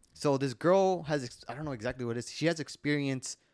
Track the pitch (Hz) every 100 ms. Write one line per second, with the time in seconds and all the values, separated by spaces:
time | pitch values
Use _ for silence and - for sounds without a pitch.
0 | _ - 147 135 135 117 160 190 190 180
1 | 147 147 123 - - 123 156 127 120 131
2 | 120 117 - - 156 160 143 - 147 147
3 | 139 131 - - _